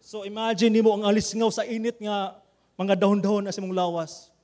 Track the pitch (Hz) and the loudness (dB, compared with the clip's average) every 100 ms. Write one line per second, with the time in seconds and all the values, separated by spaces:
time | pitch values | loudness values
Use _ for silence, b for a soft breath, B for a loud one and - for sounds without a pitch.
0 | _ 214 202 214 226 208 226 220 220 208 | _ -12 -10 -6 -4 2 4 6 4 2
1 | 208 208 - 214 226 - 214 226 220 226 | 2 2 0 0 0 0 -4 -4 -6 -6
2 | 208 202 190 - _ _ _ - 190 190 | -6 -4 -6 -10 _ _ _ -6 0 2
3 | 202 202 196 208 196 185 190 185 180 170 | 4 2 2 0 -2 -6 -6 -2 -2 -2
4 | 160 - - _ | -8 -12 -20 _